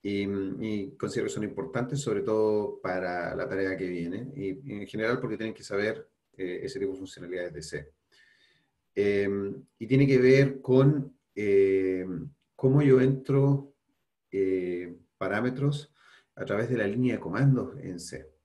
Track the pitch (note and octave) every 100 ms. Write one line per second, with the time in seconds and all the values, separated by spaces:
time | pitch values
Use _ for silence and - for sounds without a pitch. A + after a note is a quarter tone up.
0 | G2+ G2+ G2 G2 F#2+ - A2 G#2+ F#2+ -
1 | G#2+ B2 G#2+ A2 G#2 - F#2 A#2+ B2+ C#3
2 | B2 G2+ G2 A2 G#2+ G#2+ G#2 - F#2+ F#2
3 | F2+ F2+ E2+ F2+ F2+ G2 F#2+ F#2 F#2 F2+
4 | E2+ G2 C3 C#3 G2 F#2+ C#3 G#2 G2+ G#2+
5 | A2+ B2+ B2 G#2+ A2 G#2 - G2+ G#2+ A2
6 | - _ _ - F#2 F2 F#2+ G2 G2 F#2
7 | F#2 - F2 F2+ F2 D#2+ D#2+ D2+ D2 _
8 | _ _ _ _ _ _ _ _ _ -
9 | G2+ G2+ G2 G2 G2 G2 - _ A2+ C3
10 | C#3 C3 B2+ C3+ C#3 - - C3 C#3 D3+
11 | C3 _ _ - G#2 G2 G2 F#2+ F#2+ F#2
12 | F#2 F2+ - _ _ - C3 C#3+ C#3+ B2+
13 | C3 C3+ - C3+ C#3 C#3 - _ _ _
14 | _ _ _ G2 F#2+ F#2 F2+ F2 F2 F2
15 | _ _ F#2+ G#2 B2 C3+ C#3+ C#3+ - _
16 | _ - _ - G2 G2+ A#2 A#2+ G2+ A2+
17 | B2+ G#2+ - G2 C#3 B2+ G2+ - F2+ F2
18 | - - - _